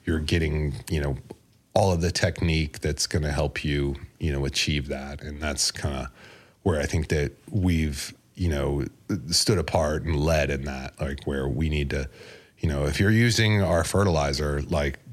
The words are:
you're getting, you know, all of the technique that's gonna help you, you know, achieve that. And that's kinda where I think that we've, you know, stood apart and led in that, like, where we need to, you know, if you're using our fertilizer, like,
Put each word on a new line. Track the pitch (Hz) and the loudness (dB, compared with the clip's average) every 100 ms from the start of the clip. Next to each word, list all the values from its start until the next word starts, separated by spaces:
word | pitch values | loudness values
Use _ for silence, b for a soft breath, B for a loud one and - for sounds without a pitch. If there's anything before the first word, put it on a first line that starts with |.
| - | -4
you're | 80 | -2
getting, | 76 87 80 76 76 65 - | 0 0 2 0 -2 -4 -4
you | 80 | -2
know, | 71 65 - - _ _ _ | -2 -4 -8 -20 _ _ _
all | - 101 | 2 4
of | 85 | 4
the | 87 | 0
technique | - 90 - 87 80 76 - | 0 -2 0 0 2 0 -2
that's | 80 71 - | -4 -2 -2
gonna | 82 76 | 0 0
help | 73 73 - 76 | 0 -2 -2 -2
you, | 71 69 69 - - | 0 0 -4 -10 -6
you | 82 | -2
know, | 69 69 | 0 -2
achieve | 71 - 76 67 | -2 -2 -2 -2
that. | 69 67 69 | -6 -8 -10
And | 76 73 | -10 -6
that's | 76 71 - | -4 -2 -2
kinda | - 76 69 64 B B B B B | -2 -4 -4 -8 B B B B B
where | 95 78 | -2 0
I | 71 | 0
think | 82 76 | -2 0
that | 78 71 - - | 0 -2 -6 -6
we've, | 104 90 82 78 69 - - _ - | 0 2 2 0 -2 -8 -14 _ -4
you | 90 | -2
know, | 73 69 71 67 - - 104 69 | 0 0 -2 -4 -8 -6 -6 -2
stood | 87 - 98 | 0 4 2
apart | 80 92 78 76 | 2 2 2 0
and | 80 76 | 0 2
led | 78 78 71 | 2 2 2
in | 69 69 | -2 -4
that, | 67 67 - | -8 -10 -6
like, | 76 69 - | -6 -4 -4
where | 69 67 | -2 -2
we | 62 80 | 0 0
need | 76 71 | 0 0
to, | 71 67 B B B B _ | -2 -4 B B B B _
you | 85 | -2
know, | 71 73 | 0 0
if | - | 2
you're | 101 | 4
using | 110 120 110 110 107 | 6 4 4 4 4
our | 90 85 82 | 4 4 4
fertilizer, | 92 101 80 73 69 73 71 | 2 4 4 2 0 0 -2
like, | 67 78 71 - - | 0 0 0 -2 -10